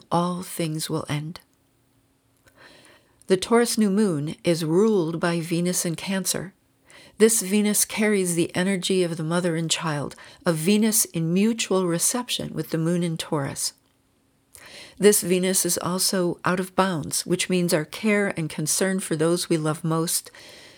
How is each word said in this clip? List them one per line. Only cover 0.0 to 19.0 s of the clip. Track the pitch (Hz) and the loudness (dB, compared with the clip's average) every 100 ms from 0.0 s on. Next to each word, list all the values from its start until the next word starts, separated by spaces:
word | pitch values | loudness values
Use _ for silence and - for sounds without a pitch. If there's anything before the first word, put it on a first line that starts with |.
| - | -2
all | 170 175 175 | 0 0 -4
things | 180 - 165 156 - | -8 -6 -4 -4 -4
will | 156 - | -4 -4
end. | 147 156 175 _ _ _ _ _ _ _ _ _ _ _ _ - - - - _ _ - | -6 -6 -12 _ _ _ _ _ _ _ _ _ _ _ _ -20 -20 -20 -20 _ _ -2
The | 185 | 0
Taurus | - 233 233 233 | 2 2 2 2
new | 214 | 2
moon | 190 214 151 151 - - | 2 2 0 -4 -4 0
is | 165 | 0
ruled | 156 170 220 208 160 165 | 2 4 4 2 0 -2
by | 170 170 | -2 -2
Venus | 160 170 175 180 175 | -2 -2 0 -2 -2
in | 160 | -4
Cancer. | - 196 185 - - - _ _ _ - - - | -4 -4 -2 -4 -6 -16 _ _ _ -20 -8 2
This | 220 226 | 4 4
Venus | 185 208 208 208 | 0 0 2 2
carries | - - 214 208 185 170 | 0 0 2 2 0 0
the | 170 - | 0 0
energy | 185 196 - 190 | 0 0 0 0
of | 170 170 | 0 -2
the | |
mother | 156 175 175 160 | -2 0 0 0
and | 165 | -2
child, | - 165 147 - - - - - | -2 -2 -4 -6 -10 -20 -6 -2
a | |
Venus | 160 160 208 220 208 | 0 4 4 4 2
in | - 170 165 | 0 -2 0
mutual | 180 214 233 - 190 180 | 2 2 2 0 0 2
reception | 170 - 247 247 - 147 | 0 0 -2 -4 -6 -6
with | 151 160 | -6 -4
the | 160 | -2
moon | 160 175 | 0 0
in | 170 165 | 0 -4
Taurus. | - 156 139 - - - _ _ _ _ _ _ _ - - - - - | -4 -4 -4 -4 -6 -8 _ _ _ _ _ _ _ -20 -20 -20 -16 2
This | 196 202 | 4 4
Venus | 175 180 190 190 175 | 2 0 2 0 0
is | - | -2
also | - 185 - 190 175 - - | -2 -2 0 0 0 -2 -2
out | 185 | -2
of | 185 | -2
bounds, | - 190 165 151 - - | 0 0 0 -4 -4 -2
which | 175 - | -2 0
means | 180 175 | 0 2
our | 175 | 0
care | 151 - 214 208 202 170 | -2 -4 0 2 0 -2
and | 156 | -6
concern | - 156 - 190 190 | -4 -2 0 0 0